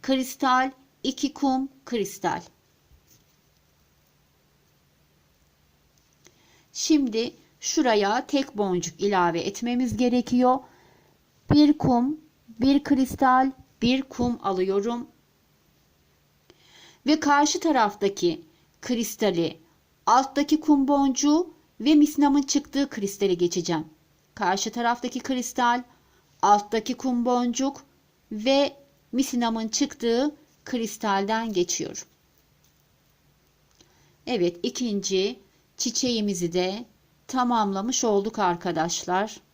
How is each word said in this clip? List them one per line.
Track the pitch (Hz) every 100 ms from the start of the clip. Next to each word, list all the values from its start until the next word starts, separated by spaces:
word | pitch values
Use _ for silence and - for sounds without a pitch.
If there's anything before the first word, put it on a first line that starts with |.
Kristal, | - 262 262 - 269 254 262 - _ _
iki | 262 262 277
kum, | - 285 262 269 _ -
kristal. | 233 196 - 175 - - _ _ _ _ - _ _ _ _ _ _ _ _ _ _ _ _ _ _ _ _ _ _ _ _ _ _ _ _ _ _ _ _ _ _ _ _ - _ _ _ _
Şimdi | - - 302 262 220 240 - _ _
şuraya | - - 254 214 196 233 -
tek | 285 269 208
boncuk | 196 180 170 -
ilave | 202 190 175 165
etmemiz | 190 202 240 247 254 208
gerekiyor. | 247 247 - 247 247 254 - _ _ _ _ _ _ _ -
Bir | 294 294 302
kum, | 269 240 254 311 - _ _
bir | 226 262 277
kristal, | - 277 262 - 262 254 269 - - _
bir | 233 262
kum | 262 - 247 240
alıyorum. | 196 185 190 196 208 240 - _ _ _ _ _ _ _ _ _ _ _ _ _ _ - _ - - _ 247
Ve | 311
karşı | 285 285 294 349
taraftaki | 330 269 214 - 202 202 175 160 - _ _ _
kristali, | - 233 226 - 214 175 170 - _ _ _ _ -
alttaki | 240 247 - 285 311
kum | 311 294 269
boncuğu | 285 277 254 294 302 359 - _ _
ve | 233 302
misinamın | 294 285 285 285
çıktığı | 277 285 285 277 277
kristali | - 196 - 196 175
geçeceğim. | 175 180 165 160 156 _ _ _ _ -
Karşı | 190 196 226
taraftaki | 233 233 240 247 254
kristal, | - 254 247 - 240 247 247 _ _ _ _ _
alttaki | 190 208 208 226 220
kum | 240 262 240 240
boncuk | 247 247 240 269 269 - _ _ _ _
ve | 214 226 277 277 - _ _ _
misinamın | 240 269 240 233 226 220
çıktığı | - 285 - 233 233 294 294 _ _ -
kristalden | 247 220 - 220 196 196 220 226
geçiyorum. | 190 180 - - - - _ _ _ _ _ _ _ _ _ _ _ _ _ _ _ _ _ _ _ _ _ -
Evet, | 240 175 175
ikinci | - - 240 202 190 190 196 247 _ _ _ -
çiçeğimizi | 247 226 254 233 208 180 175
de | 175 185 208 240 _ _ _ -
tamamlamış | 262 247 233 202 190 220 247
olduk | 233 202 202 220
arkadaşlar. | 185 175 185 165 165 - - 185 214 - _